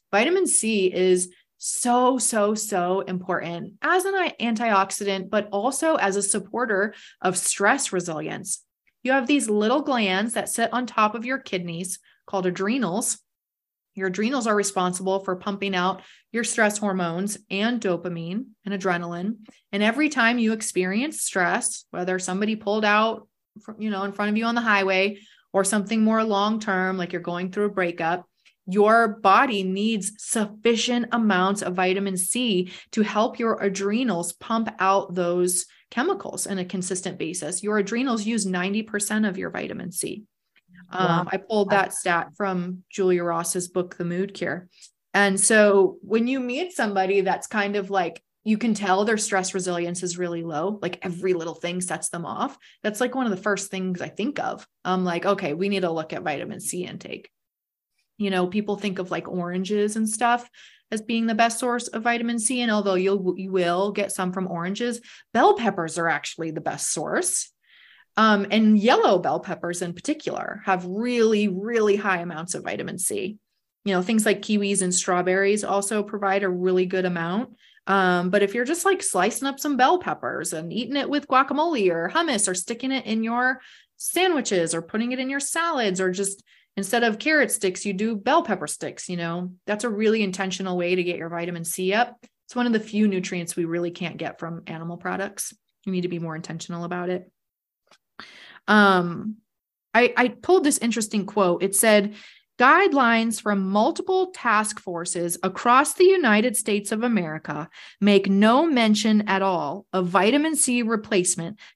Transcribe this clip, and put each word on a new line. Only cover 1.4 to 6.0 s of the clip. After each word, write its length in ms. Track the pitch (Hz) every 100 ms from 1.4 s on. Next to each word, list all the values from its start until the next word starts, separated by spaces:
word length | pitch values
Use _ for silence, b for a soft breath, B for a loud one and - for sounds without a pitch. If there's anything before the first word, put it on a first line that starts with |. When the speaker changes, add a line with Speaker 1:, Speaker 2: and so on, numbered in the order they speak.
| b -
Speaker 1:
so, 600 | - - 240 247 254 262
so, 360 | - 220 202
so 460 | 214 - 190 175 190
important 720 | - 185 180 175 165 170 - -
as 220 | 294 359
an 120 | 381 392
i-, 200 | 330 -
antioxidant, 880 | 233 220 233 196 196 - 202 190 185
but 180 | 214 208
also 420 | 202 240 269 320
as 220 | 320